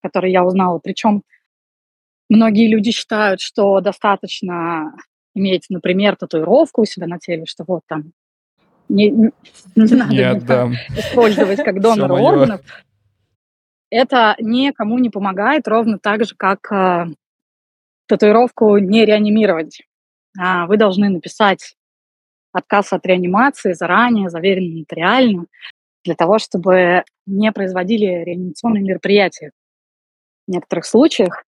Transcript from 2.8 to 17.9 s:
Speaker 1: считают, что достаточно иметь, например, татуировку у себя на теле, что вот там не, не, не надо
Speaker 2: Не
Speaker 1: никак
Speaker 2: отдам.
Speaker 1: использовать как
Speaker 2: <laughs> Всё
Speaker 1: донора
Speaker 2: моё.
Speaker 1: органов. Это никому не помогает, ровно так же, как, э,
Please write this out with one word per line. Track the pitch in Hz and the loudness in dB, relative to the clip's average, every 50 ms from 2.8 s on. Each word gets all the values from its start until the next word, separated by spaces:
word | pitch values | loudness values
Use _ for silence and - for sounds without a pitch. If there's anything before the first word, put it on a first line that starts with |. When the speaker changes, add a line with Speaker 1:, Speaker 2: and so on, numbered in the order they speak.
| 196 233 | 0 -2
Speaker 1:
считают, | 214 - - _ 233 214 214 202 190 180 | -4 -6 -8 _ -4 -2 0 0 -2 -4
что | - - _ - 202 202 196 190 | -6 -10 _ -2 0 2 2 0
достаточно | 180 202 190 _ - 214 196 - - 196 - - - 180 175 170 165 170 170 160 156 156 - - - _ _ _ _ _ _ | 0 -2 -6 _ -2 -2 -2 -2 -4 -14 -12 -10 -8 -8 -6 -6 -6 -6 -6 -6 -8 -10 -14 -20 -20 _ _ _ _ _ _
иметь, | 196 196 196 185 170 - _ | -4 -2 0 0 -2 -4 _
например, | 190 170 - 180 180 190 202 202 - | -10 -6 -4 -2 -2 0 -2 -4 -6
татуировку | _ 185 151 - 160 156 170 214 285 320 - _ - | _ -12 -6 -4 -4 0 2 2 2 2 2 _ -2
у | 220 | -2
себя | - - 190 175 | -2 -4 -10 -10
на | 170 175 170 | -10 -10 -10
теле, | - - 170 160 160 | -8 -8 -8 -8 -8
что | - - - 165 | -14 -16 -14 -8
вот | 185 185 165 _ | -8 -8 -8 _
там | _ 160 156 151 165 _ _ _ _ _ _ _ _ _ _ _ _ _ _ _ _ | _ -10 -10 -10 -12 _ _ _ _ _ _ _ _ _ _ _ _ _ _ _ _
не, | 202 196 208 208 | 0 2 2 4
не, | - 226 220 226 - _ _ - _ - _ - _ | 4 4 2 2 2 _ _ -20 _ -20 _ -2 _
не | 220 220 220 262 | 4 4 6 4
надо | 262 233 143 | 4 2 2
Speaker 2:
Не | 139 131 | 2 2
Speaker 1:
никак | 127 127 127 | 2 2 0
Speaker 2:
отдам. | - 120 120 131 123 123 120 123 123 - - - | -2 0 0 0 0 2 -2 -4 -6 -8 -10 -10
Speaker 1:
использовать | - 208 - - 247 233 214 202 - 220 190 202 226 - | -8 -8 -2 2 2 4 4 4 2 0 0 0 -2 -2
как | 214 185 | -4 -2
Speaker 2:
<laughs> | 196 | 0
Всё | |
Speaker 1:
донора | 196 226 226 208 139 131 | 2 2 2 2 0 0
Speaker 2:
моё. | 135 180 226 | 2 2 4
Speaker 1:
органов. | 311 415 294 269 240 202 180 _ - - - _ _ _ _ _ _ _ _ _ _ _ _ _ _ _ _ _ _ _ _ _ _ | 4 4 4 2 2 0 -6 _ -20 -20 -20 _ _ _ _ _ _ _ _ _ _ _ _ _ _ _ _ _ _ _ _ _ _
Это | - 233 262 - 277 247 226 214 - - | 0 0 0 2 2 2 2 2 2 0
никому | 233 214 233 254 269 285 - - 220 214 233 254 | -4 -4 -2 0 0 -2 -2 -4 -4 -4 -2 -2
не | 254 233 | -2 -2
помогает, | - 202 196 196 190 196 202 240 294 208 - 220 | -2 -4 -6 -4 -4 -2 -2 0 0 -2 -2 0
ровно | 220 226 226 226 214 185 | -2 0 0 0 -4 -2
так | - 208 208 214 226 | -4 -4 -2 -2 -4
же, | 196 - | -6 -6
как, | _ - 190 196 - - - | _ -4 -4 -4 -4 -6 -6
э, | 214 196 190 185 180 170 175 170 147 _ _ _ _ _ _ _ _ _ _ _ _ _ _ _ | -2 0 0 0 0 -2 -4 -8 -12 _ _ _ _ _ _ _ _ _ _ _ _ _ _ _